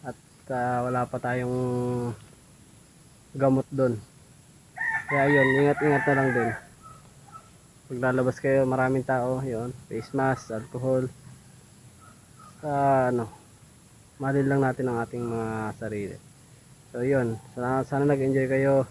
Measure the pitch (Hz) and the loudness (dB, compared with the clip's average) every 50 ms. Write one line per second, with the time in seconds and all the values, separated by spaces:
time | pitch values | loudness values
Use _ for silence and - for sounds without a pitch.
0 | - 131 120 - - - - - - - 131 123 123 123 123 123 120 123 127 123 | -12 -14 -14 -14 -20 -20 -20 -20 -10 -6 -4 -2 -2 0 0 0 -2 0 0 -2
1 | 123 123 - 123 - 123 123 127 123 123 127 127 127 127 123 123 123 123 123 120 | -2 -2 -6 -6 -4 -4 -2 -2 -2 -2 -2 -2 -2 -2 -2 -2 -2 -2 -2 -4
2 | 120 120 113 - - - - - - - - - - - - - - - - - | -4 -6 -8 -10 -14 -20 -20 -20 -20 -20 -20 -20 -20 -20 -20 -20 -20 -20 -20 -20
3 | - - - - - - - 135 135 135 131 131 131 - 143 135 131 123 120 104 | -20 -20 -20 -20 -20 -14 -4 0 2 4 4 2 0 -2 -2 0 0 0 0 -2
4 | - - - - - - - - - - - - - - - - - - - - | -8 -16 -20 -20 -20 -20 -20 -20 -20 -20 -20 -20 -20 -20 -10 -6 -4 -4 -4 -4
5 | - - 143 139 135 143 147 143 135 131 131 135 143 143 143 143 143 151 143 131 | -4 -2 0 0 2 4 4 4 4 4 4 4 4 2 2 2 2 2 2 2
6 | - 143 139 135 135 131 120 123 113 113 - - - - - - - - - - | 2 2 2 2 2 2 2 0 0 -2 -4 -6 -12 -20 -20 -20 -20 -20 -20 -20
7 | - - - - - - - - - - - - - - - - - - 131 120 | -20 -20 -20 -20 -20 -20 -20 -20 -20 -20 -20 -20 -20 -20 -20 -20 -14 -12 -6 -2
8 | 127 127 127 131 127 127 123 - - 139 135 135 135 131 131 131 131 127 135 131 | 0 2 2 2 2 0 -2 -2 0 2 4 4 4 4 2 2 2 2 2 0
9 | 127 - 131 127 120 127 131 127 135 131 120 110 117 123 123 - - - 113 113 | 0 0 0 0 0 0 -2 -2 -4 -4 -4 -4 -6 -8 -10 -12 -14 -10 -8 -8
10 | 110 - - 135 131 135 131 - - - 113 110 135 - - 127 123 131 131 131 | -8 -4 -4 0 0 0 0 -2 -4 -10 -10 -10 -10 -8 -10 -4 -2 0 0 0
11 | 131 123 - - - - - - - - - - - - - - - - - - | 0 -4 -8 -14 -20 -20 -20 -20 -20 -20 -20 -20 -20 -20 -20 -20 -20 -20 -20 -20
12 | - - - - - - - - - - - - - 151 143 139 139 139 135 131 | -20 -20 -20 -20 -20 -20 -20 -20 -20 -20 -20 -10 -6 -4 0 2 4 4 4 4
13 | 127 123 123 120 117 104 - - - - - - - - - - - - - - | 4 2 2 0 -2 -4 -10 -20 -20 -20 -20 -20 -20 -20 -20 -20 -20 -20 -20 -20
14 | - - - - 139 135 139 139 135 135 139 139 135 131 127 139 131 131 120 117 | -20 -20 -12 -6 -4 0 2 2 2 2 2 2 2 2 0 -2 -2 -2 -2 -2
15 | 117 110 - 120 120 117 117 113 113 110 110 110 110 107 104 - 113 107 107 104 | -4 -6 -6 -6 -6 -4 -4 -4 -4 -4 -4 -4 -6 -6 -6 -8 -8 -6 -6 -6
16 | 101 92 92 - - - - - - - - - - - - - - - - 120 | -6 -8 -10 -14 -18 -20 -20 -20 -20 -20 -20 -20 -20 -20 -20 -20 -20 -12 -6 -2
17 | 123 135 139 135 123 117 113 107 - - - 123 123 127 131 135 135 - 147 135 | 0 2 2 2 2 0 -4 -6 -10 -14 -10 -6 -4 0 0 0 -2 0 0 2
18 | 143 147 143 135 131 135 135 135 131 127 135 135 135 139 139 135 127 - | 2 2 2 2 2 2 2 2 2 2 2 2 4 4 4 4 2 0